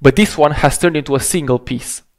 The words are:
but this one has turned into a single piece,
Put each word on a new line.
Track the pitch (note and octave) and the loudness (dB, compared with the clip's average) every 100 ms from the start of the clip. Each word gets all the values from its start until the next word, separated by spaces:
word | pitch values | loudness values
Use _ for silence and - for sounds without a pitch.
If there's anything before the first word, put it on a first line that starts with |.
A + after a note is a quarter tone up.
but | C#3 G3 | 2 4
this | G#3 - | 0 2
one | D3 | 0
has | D3+ C#3+ - | 2 0 2
turned | F3 D3+ | 0 0
into | C#3+ C#3 | 0 -4
a | |
single | - F3 C#3 B2 | -2 -4 -2 -4
piece, | - B2 - - _ | -4 -10 -10 -16 _